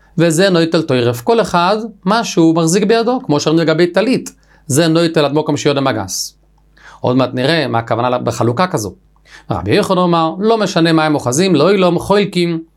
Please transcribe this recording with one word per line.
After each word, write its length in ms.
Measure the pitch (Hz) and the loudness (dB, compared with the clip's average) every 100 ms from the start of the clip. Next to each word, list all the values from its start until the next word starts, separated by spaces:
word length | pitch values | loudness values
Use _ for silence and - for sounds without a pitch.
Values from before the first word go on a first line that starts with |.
| _ - | _ 0
וזה 320 | 170 156 196 | 0 2 2
נויטל 320 | 175 165 170 | 2 2 0
תוירף. 380 | 156 127 117 120 | 0 0 0 -2
כל 200 | - 233 | 0 0
אחד, 360 | 196 180 175 214 226 - | 0 0 0 0 -6 -8
מה 200 | 185 220 | -2 -2
שהוא 300 | 226 - 165 | 0 2 2
מחזיק 300 | 160 165 190 | 2 2 2
בידו, 360 | 196 226 226 254 | 2 2 0 -2
כמו 160 | - 147 | -2 -2
שאומרים 280 | 151 160 160 | 0 0 2
לגבי 180 | 160 175 | 2 0
טלית. 440 | 190 220 233 - - _ _ - | 0 0 -2 -4 -16 _ _ -2
זה 220 | 131 165 | 0 2
נויטל 360 | 160 170 160 | 2 2 0
עד 80 | 143 | 0
מקום 240 | 147 156 147 | 0 -2 -2
שיודע 240 | 151 139 | -2 0
מגס. 560 | 135 110 95 - - - _ _ _ _ - - | -2 -4 -6 -8 -10 -16 _ _ _ _ -20 -6
עוד 160 | 117 127 | -2 0
מעט 140 | 123 | 0
נראה 320 | 127 127 165 131 | -2 0 0 -2
מה 120 | 117 | -4
הכוונה 400 | 117 113 123 123 | -2 -2 -2 -2
בחלוקה 480 | 120 120 117 120 185 | -4 -2 -2 0 -2
כזו. 280 | 147 104 - _ _ _ - - | -4 -6 -12 _ _ _ -16 -8
רבי 240 | 95 90 | -6 -2
יוחנן 240 | 160 202 185 | 0 0 0
אמר, 360 | 180 170 160 170 | 2 0 0 -2
לא 200 | 214 226 | 0 0
משנה 340 | 196 180 165 | 0 0 2
מה 120 | 160 | 2
הם 100 | 156 | 2
אוחזים, 400 | 147 123 131 190 | 0 -2 0 2
לא 160 | 156 160 | 2 2
אילום 280 | 202 180 170 | 2 2 0
חולקים 640 | - 202 202 185 170 165 165 | 0 0 0 -2 -2 -4 -8